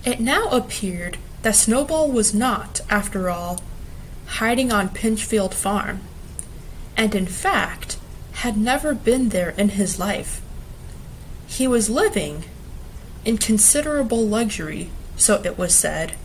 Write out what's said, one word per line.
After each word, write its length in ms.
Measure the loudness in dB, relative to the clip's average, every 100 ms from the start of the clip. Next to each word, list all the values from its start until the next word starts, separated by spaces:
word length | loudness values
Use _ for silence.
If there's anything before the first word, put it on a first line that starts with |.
It 160 | -2 0
now 300 | 2 2 2
appeared 680 | 2 0 -4 -4 -4 -6 -8 -12 -2
that 140 | 2 4
Snowball 560 | 4 4 2 2 4
was 220 | 4 2
not, 480 | 4 2 0 -2 -8 0
after 400 | 0 0 -2 -2
all, 320 | -2 -4 -6 -8 -12 -12 -12 -12 -12 -8
hiding 480 | 0 2 4 4
on 160 | 4 2
Pinchfield 640 | 0 0 0 2 2 2
Farm, 480 | 0 0 0 0 -6 -8 -14 -14 -12 -12 -12 -12 -12 -8 0
and 180 | 2 2
in 120 | -2
fact 720 | 0 0 2 0 -4 -8 -8 -10 -14 -10
had 240 | -4 -2 2
never 360 | 2 2 2
been 360 | 2 4 4 4
there 220 | 2 -2
in 180 | 2 2
his 280 | 4 0 0
life. 440 | -2 -2 -4 -8 -8 -12 -12 -14 -14 -14 -14 -14 -14 -14 -10
He 180 | 0 4
was 240 | 4 4
living, 540 | 4 4 2 -4 -6 -10 -12 -14 -12 -12 -14 -14 -6
in 140 | 0 0
considerable 880 | 4 4 6 4 2 2 2 4 4
luxury, 640 | 2 0 -2 -6 -6 -8 -10 -10 0
so 260 | 4 4 2
it 120 | -2
was 160 | 2
said 420 | 4 4 0 -4 -8